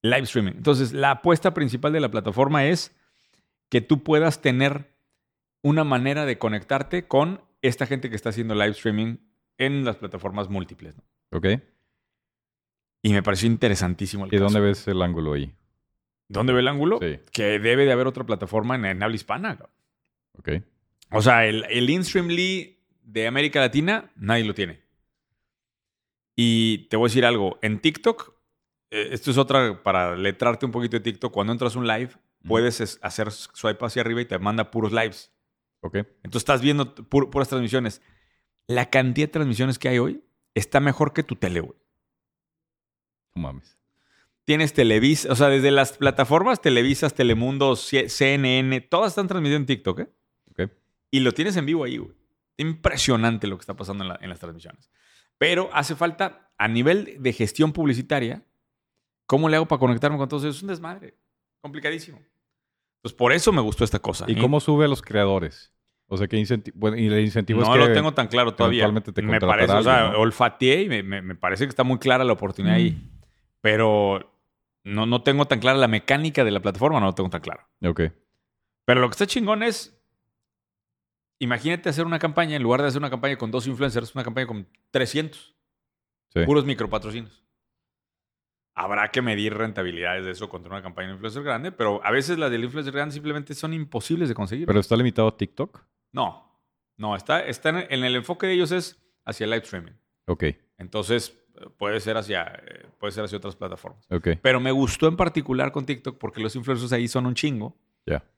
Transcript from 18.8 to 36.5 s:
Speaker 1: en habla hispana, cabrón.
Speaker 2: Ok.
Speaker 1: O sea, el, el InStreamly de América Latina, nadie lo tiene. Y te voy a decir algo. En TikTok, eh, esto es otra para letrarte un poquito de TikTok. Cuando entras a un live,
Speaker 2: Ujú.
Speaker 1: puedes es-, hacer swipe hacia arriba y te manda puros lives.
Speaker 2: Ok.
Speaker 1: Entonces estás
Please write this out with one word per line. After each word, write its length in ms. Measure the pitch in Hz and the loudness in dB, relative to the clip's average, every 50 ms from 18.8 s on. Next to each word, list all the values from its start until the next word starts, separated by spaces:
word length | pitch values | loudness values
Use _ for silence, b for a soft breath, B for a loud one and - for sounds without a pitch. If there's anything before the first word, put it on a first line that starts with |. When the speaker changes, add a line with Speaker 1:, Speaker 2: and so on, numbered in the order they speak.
| 110 | -2
Speaker 1:
en 180 | 95 95 90 95 | -4 -4 -2 -2
habla 140 | 110 113 | -2 -4
hispana, 400 | 107 - _ 101 131 190 220 151 | -4 -6 _ -8 -6 -6 -8 -10
cabrón. 180 | 98 82 - _ _ _ _ _ _ _ _ _ _ _ _ _ - | -10 -16 -20 _ _ _ _ _ _ _ _ _ _ _ _ _ -12
Speaker 2:
Ok. 100 | - - 73 82 - _ _ _ _ _ _ _ _ _ - | -8 -6 -6 -6 -6 _ _ _ _ _ _ _ _ _ -2
Speaker 1:
O 100 | 107 104 | 2 4
sea, 240 | 127 123 117 113 | 6 6 6 6
el, 180 | 110 107 110 110 - | 4 2 -2 -4 -2
el 180 | 120 120 123 123 | -2 0 2 2
InStreamly 880 | 151 185 185 - - 190 175 170 170 175 180 185 190 185 160 - _ _ _ _ _ _ _ | 2 0 -2 -2 -2 -2 -2 0 -2 -2 0 -2 -2 -4 -6 -10 _ _ _ _ _ _ _
de 240 | 117 104 110 110 | -10 -6 -4 -2
América 340 | 113 120 135 143 151 - 147 | -2 0 0 0 0 2 2
Latina, 500 | 135 123 113 143 151 175 208 220 - - _ | 2 2 2 2 0 2 0 -2 -4 -10 _
nadie 280 | - 107 98 113 117 113 | -10 -2 0 0 0 0
lo 80 | 107 98 | -2 -2
tiene. 260 | - 98 87 78 - _ _ _ _ _ _ _ _ _ _ _ _ _ _ _ _ _ _ _ _ _ _ _ _ _ _ _ _ _ _ _ - | -4 -6 -6 -6 -16 _ _ _ _ _ _ _ _ _ _ _ _ _ _ _ _ _ _ _ _ _ _ _ _ _ _ _ _ _ _ _ 0
Y 460 | 117 117 113 113 113 113 110 95 80 _ | 2 2 4 4 2 2 0 -2 -4 _
te 80 | - | 0
voy 100 | 110 117 | 2 2
a 40 | 120 | 2
decir 160 | 107 127 123 | 4 4 4
algo. 320 | 120 120 113 101 92 - - - | 4 4 2 0 -2 -4 -4 -4
En 180 | 110 107 101 | -4 -4 0
TikTok, 520 | - 160 151 - - 233 226 226 - - _ _ _ _ _ _ _ _ _ _ _ _ - | 0 -2 -2 0 -2 -2 -2 -2 -8 -20 _ _ _ _ _ _ _ _ _ _ _ _ -6
eh, 160 | 107 104 - | -6 -6 -4
esto 220 | 131 113 - 143 127 | -6 -6 -2 0 2
es 60 | 131 | 2
otra 440 | 139 131 139 135 127 117 101 92 _ | 2 4 2 2 2 2 -2 -2 _
para 340 | 101 95 92 90 87 87 | 0 2 2 2 0 -2
letrarte 480 | 87 95 101 95 - - 120 117 113 - | -2 -2 -4 -2 0 0 0 0 0 -4
un 40 | 131 | -4
poquito 260 | 113 120 120 117 110 | -4 -4 -4 -2 -4
de 40 | 117 | -4
TikTok. 320 | 101 117 104 - - 120 - | -4 -4 -8 -6 -8 -6 -4
Cuando 200 | 107 101 107 117 | -4 -2 -2 -2
entras 220 | 120 131 120 107 | -2 -4 -4 -4
a 40 | 127 | -4
un 80 | 123 117 | -2 -2
live, 220 | 110 110 123 123 - | -2 -2 -4 -8 -12
Speaker 2:
Ujú. 360 | _ _ _ _ _ _ 85 | _ _ _ _ _ _ 0
Speaker 1:
puedes 320 | 110 113 117 123 117 - | 2 4 4 2 2 0
es-, 200 | 117 101 - - - | -6 -8 -8 -10 -10
hacer 300 | 104 - - 110 107 104 | -10 -6 -4 -6 -6 -6
swipe 520 | - - - _ - - 113 107 - 120 | -12 -16 -20 _ -4 -4 -4 -4 -2 -6
hacia 180 | 117 - 131 117 | -6 -2 -2 -2
arriba 180 | 113 117 120 | -2 -2 -4
y 40 | 120 | -4
te 140 | 117 110 92 | -4 -6 -4
manda 320 | 90 104 107 113 107 - | -2 -2 0 -2 -2 -2
puros 220 | - 117 110 107 104 | -2 -2 -2 0 0
lives. 400 | 113 113 110 92 - - _ _ _ _ _ _ _ _ _ _ _ | 0 -2 -2 -6 -12 -20 _ _ _ _ _ _ _ _ _ _ _
Speaker 2:
Ok. 160 | - 82 - | -14 -6 -4
Speaker 1:
Entonces 460 | 101 104 _ _ _ _ - - 127 - | -4 -6 _ _ _ _ -6 -6 -6 0
estás 180 | - | 2